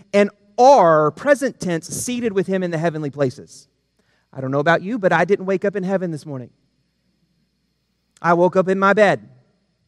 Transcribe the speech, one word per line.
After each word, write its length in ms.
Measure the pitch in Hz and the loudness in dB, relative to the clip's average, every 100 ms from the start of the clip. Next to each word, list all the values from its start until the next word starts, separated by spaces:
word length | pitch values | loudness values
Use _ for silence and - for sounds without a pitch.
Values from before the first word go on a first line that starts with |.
| _ | _
and 180 | 202 208 - _ - | 0 0 -2 _ 4
are, 540 | 254 262 170 156 151 | 6 6 6 4 2
present 500 | 147 277 269 269 - | 0 0 0 -2 -6
tense, 280 | 180 165 - | -6 -6 -8
seated 440 | 139 - 247 233 | -10 -8 -6 -4
with 140 | 196 180 | -4 -4
him 160 | 190 | -4
in 80 | 180 | -4
the 80 | 160 | -4
heavenly 320 | 170 156 147 | -4 -4 -8
places. 580 | 143 131 - 82 - _ _ _ _ _ _ _ | -4 -4 -4 -18 -20 _ _ _ _ _ _ _
I 80 | 135 | -12
don't 100 | 131 | -6
know 100 | 139 | -2
about 220 | 156 170 | 2 0
you, 160 | 180 247 | -2 -2
but 140 | 185 | 0
I 120 | 165 | 0
didn't 220 | 175 202 190 | 0 -2 -2
wake 180 | 190 | -4
up 120 | 202 202 | -4 -6
in 60 | |
heaven 280 | 185 190 180 | -4 -4 -6
this 140 | 151 | -10
morning. 260 | 156 131 120 _ _ _ _ _ _ _ _ _ _ _ _ _ _ _ _ _ | -12 -14 -14 _ _ _ _ _ _ _ _ _ _ _ _ _ _ _ _ _
I 120 | 165 | 0
woke 220 | 170 180 190 | 2 2 0
up 120 | 180 | 0
in 100 | 196 | 0
my 140 | 196 | 2
bed. 340 | 202 196 127 101 _ _ _ _ _ | 4 2 0 -6 _ _ _ _ _